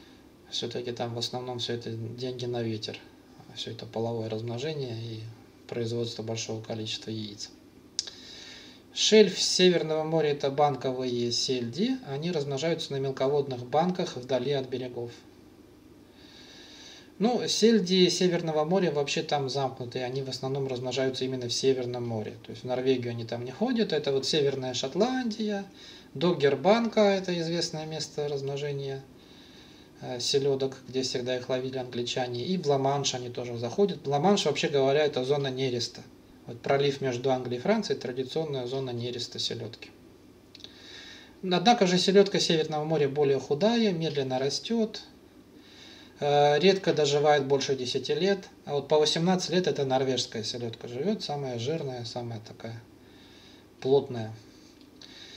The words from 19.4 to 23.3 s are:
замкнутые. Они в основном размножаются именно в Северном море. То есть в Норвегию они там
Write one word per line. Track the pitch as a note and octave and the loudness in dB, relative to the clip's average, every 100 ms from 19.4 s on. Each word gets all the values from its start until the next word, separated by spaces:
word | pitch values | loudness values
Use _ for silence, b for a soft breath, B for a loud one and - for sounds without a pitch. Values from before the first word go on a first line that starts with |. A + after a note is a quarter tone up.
| C3+ | 0
замкнутые. | C#3 C3 - A#2+ C3 | 0 -2 -4 -8 -6
Они | B2 C3+ | -4 -4
в | C3 | -6
основном | - C3 C#3 C3+ | -6 -4 -2 -2
размножаются | B2 B2+ B2+ C3 B2+ | -2 -4 0 0 0
именно | B2+ C3 A#2+ | -4 -4 -4
в | |
Северном | - C3 C3 B2 B2 A#2+ | 0 2 2 0 -4 -4
море. | A2+ G#2 - | -4 -6 -10
То | - | -14
есть | - | -12
в | B2+ | -4
Норвегию | B2+ C3 B2+ A#2 | -2 2 2 0
они | A#2 | -6
там | A2+ | -6